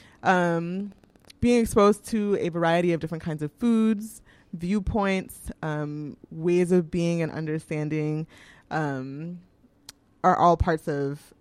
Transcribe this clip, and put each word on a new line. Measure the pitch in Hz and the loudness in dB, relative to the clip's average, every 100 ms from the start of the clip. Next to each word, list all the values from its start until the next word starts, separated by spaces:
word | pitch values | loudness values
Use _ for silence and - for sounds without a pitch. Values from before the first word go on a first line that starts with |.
| - - | -20 -4
Um, | - 180 175 170 170 190 202 - _ _ - _ | 0 2 2 0 -4 -6 -8 -14 _ _ -20 _
being | 240 240 | 4 4
exposed | 226 220 202 208 - | 4 6 6 4 -2
to | 220 208 196 | -2 0 0
a | 170 | 0
variety | 170 165 170 175 | 0 2 2 2
of | 165 | 0
different | 160 160 | -4 -6
kinds | 170 151 | -6 -6
of | 151 - | -6 -2
foods, | 240 226 220 208 220 - - _ _ | 2 4 4 0 -4 -16 -20 _ _
viewpoints, | 165 175 208 190 220 196 190 - - - - | -8 -2 -2 0 0 0 0 -4 -12 -16 -8
um, | 160 151 147 147 147 - - | -6 -4 -6 -8 -10 -12 -14
ways | 160 170 175 175 | -4 0 2 4
of | 180 160 | 2 2
being | 175 170 170 | -2 0 0
and | 156 | -2
understanding, | - 156 156 - 156 151 156 151 156 160 - - - _ | -4 -6 -6 -6 -6 -4 -2 -2 -4 -8 -14 -20 -20 _
um, | 156 151 131 135 143 165 175 - _ _ _ - - _ _ | -4 -4 -6 -8 -10 -12 -14 -18 _ _ _ -20 -20 _ _
are | 185 - | 2 4
all | 170 165 | 4 4
parts | 180 156 - | 2 0 -2
of, | 143 139 147 - _ | -4 -4 -6 -14 _